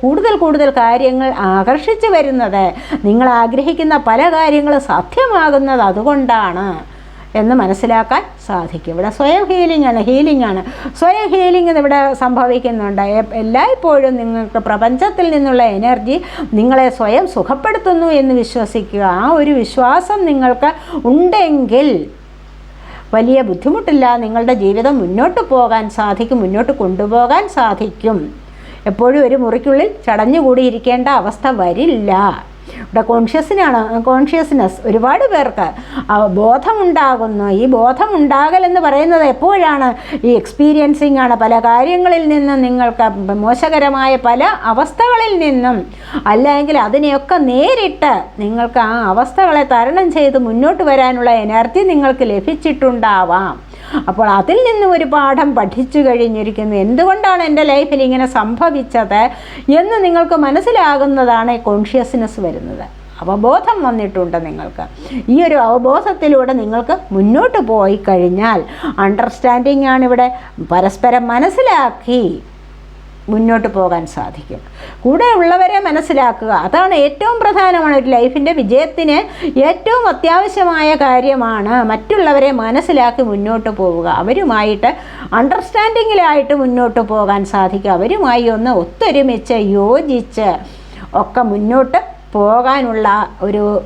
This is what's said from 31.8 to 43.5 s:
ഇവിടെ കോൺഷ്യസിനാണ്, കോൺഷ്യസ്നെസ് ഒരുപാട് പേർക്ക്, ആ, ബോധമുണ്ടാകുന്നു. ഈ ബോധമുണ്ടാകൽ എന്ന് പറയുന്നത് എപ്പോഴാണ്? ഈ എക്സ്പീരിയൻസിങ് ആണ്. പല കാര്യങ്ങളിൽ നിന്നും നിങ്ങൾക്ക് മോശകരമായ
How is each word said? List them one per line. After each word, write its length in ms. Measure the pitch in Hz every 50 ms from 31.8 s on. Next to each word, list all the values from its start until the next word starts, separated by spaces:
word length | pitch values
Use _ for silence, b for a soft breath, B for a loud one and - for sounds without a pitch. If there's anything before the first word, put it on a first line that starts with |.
| 294 339 277 220 202 202 185 190 202 196 156 - - - - B B B B 247
ഇവിടെ 220 | 220 B - 226
കോൺഷ്യസിനാണ്, 1040 | 220 226 233 233 226 226 - 320 320 311 415 392 359 302 254 226 220 214 226 226
കോൺഷ്യസ്നെസ് 760 | 226 262 262 262 285 285 - 320 311 302 294 262 202 190 - - -
ഒരുപാട് 400 | 226 202 226 226 254 294 440 539 480
പേർക്ക്, 400 | 392 302 277 240 - 214 180 156 - B 254 B 277 262 B -
ആ, 160 | 208 208 214
ബോധമുണ്ടാകുന്നു. 1200 | 202 180 196 214 226 240 262 254 370 440 427 381 349 311 320 285 269 254 220 226 220 214 202 202 202
ഈ 160 | 196 202 240
ബോധമുണ്ടാകൽ 1000 | 254 254 226 226 247 254 262 415 427 403 320 294 277 269 277 294 311 349 370 370
എന്ന് 160 | 349 359 359
പറയുന്നത് 420 | 330 294 269 285 311 339 339 320
എപ്പോഴാണ്? 720 | 311 277 254 262 285 370 403 381 339 311 294 277 262 254 240 B B B 311 B 214
ഈ 40 | 240
എക്സ്പീരിയൻസിങ് 880 | 240 208 - - - - 294 302 302 302 294 294 294 294 294 294 277 262
ആണ്. 180 | 254 240 240
പല 220 | 220 226 220 226 233
കാര്യങ്ങളിൽ 720 | 226 233 233 247 262 330 359 359 359 359 349 330 320 302
നിന്നും 340 | 302 294 285 277 277 269
നിങ്ങൾക്ക് 460 | 254 247 247 247 247 233 226 - 226 220 196 196
മോശകരമായ 1000 | 190 190 202 208 208 220